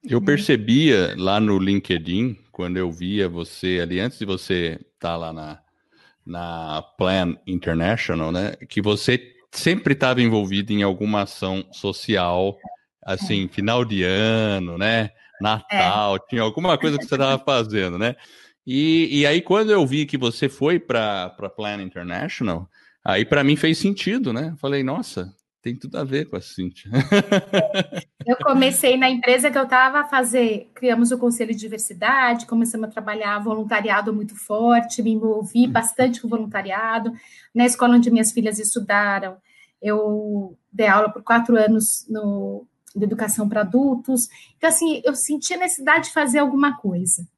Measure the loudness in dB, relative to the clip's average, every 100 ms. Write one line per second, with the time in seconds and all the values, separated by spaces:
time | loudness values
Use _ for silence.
0 | 0 0 2 2 2 2 4 4 6 4
1 | 2 -2 0 2 2 2 2 0 0 -4
2 | -2 -2 -2 -6 _ -10 -6 -4 -4 -6
3 | -6 -2 -2 -4 -10 -6 -2 -2 -2 -4
4 | -4 -6 -8 -6 -4 -2 -2 -6 -16 _
5 | -8 -6 -8 -12 -14 -18 _ _ _ _
6 | _ _ -14 -12 -10 -10 -8 -10 -10 -4
7 | 0 2 0 -4 -6 -6 -2 -2 0 -2
8 | -2 -4 -2 -4 -4 -8 -6 -4 0 0
9 | 0 -2 -4 _ _ -4 -2 0 0 2
10 | 2 4 4 2 0 -2 -2 0 0 0
11 | -2 -2 -4 -6 -6 -6 -8 -8 -8 -6
12 | -2 0 2 0 0 -4 -18 -20 _ _
13 | -8 -6 -2 -4 -4 -4 -2 0 0 -2
14 | 0 2 2 2 0 -2 -4 -2 0 0
15 | -2 _ _ _ -2 -2 -2 0 2 2
16 | 0 -2 -4 -2 -2 0 0 2 0 -2
17 | -4 0 2 0 2 0 0 -2 -2 -2
18 | -4 -4 -18 -20 -20 _ -4 0 2 2
19 | 2 2 2 2 2 2 4 4 4 0
20 | -2 -2 -2 0 -4 0 0 0 0 -2
21 | 0 -2 -6 -10 -12 -8 -8 -6 -10 -10
22 | -8 -8 -8 -6 -4 -4 -8 _ _ _
23 | -2 0 2 2 4 2 2 0 -2 -2
24 | -2 -2 -2 -4 -6 -6 -4 -2 -2 -4
25 | -8 -10 -10 _ _ _ -10 -10 -10 -8
26 | -4 -4 -4 -10 -10 -8 -8 -10 -4 -2
27 | 2 2 4 0 2 0 0 -2 -4 -8
28 | -14 _ -2 0 2 4 4 4 2 4
29 | 2 2 4 4 4 0 2 4 4 2
30 | 0 0 2 2 2 -2 -8 -4 0 4
31 | 2 2 0 0 -4 -6 -8 -8 -10 -2
32 | 0 2 2 0 0 0 0 -2 -8 -8
33 | -8 -6 -4 -4 -4 -4 -2 -2 0 0
34 | 0 -4 -6 -12 -6 0 4 4 2 -2
35 | 0 0 0 -2 -2 2 4 2 -2 0
36 | 0 0 -4 -4 -4 -6 -6 -4 -2 -2
37 | -4 -8 -18 -20 -6 2 2 4 6 6
38 | 6 4 4 0 -2 -2 -4 -4 0 0
39 | 2 -2 -4 -12 _ _ _ _ -2 0
40 | 0 -2 -2 -4 -6 -14 _ 0 4 4
41 | 2 -2 2 2 6 4 6 4 2 -4
42 | -6 -6 -4 -4 -6 -8 -14 _ _ -4
43 | -2 -2 -2 -2 0 0 2 2 2 0
44 | -2 -2 -2 -10 -20 _ 0 2 0 2
45 | 0 -2 -2 -4 -4 -2 -2 -2 2 2
46 | 2 0 2 2 2 2 2 0 -4 -2
47 | -2 -4 -6